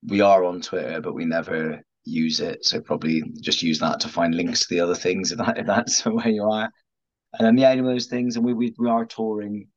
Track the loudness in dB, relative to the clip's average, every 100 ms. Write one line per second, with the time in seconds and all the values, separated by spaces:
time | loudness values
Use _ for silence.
0 | -2 4 6 6 6 -2 -6 -6 -4 -6
1 | -6 -6 -2 -2 -2 -4 -4 -6 -12 _
2 | -8 -2 0 0 -4 -4 -4 -4 -4 -4
3 | 0 -2 -2 -8 -4 -2 0 0 0 -2
4 | -4 -2 0 0 -2 -2 -2 0 0 0
5 | 0 -2 -2 -4 -4 -2 0 0 0 -2
6 | 0 0 0 0 0 0 -4 _ _ _
7 | _ _ _ 0 4 8 6 6 2 0
8 | -2 -4 -2 0 0 2 -2 0 0 0
9 | -2 -4 -4 -4 -6 -8 -12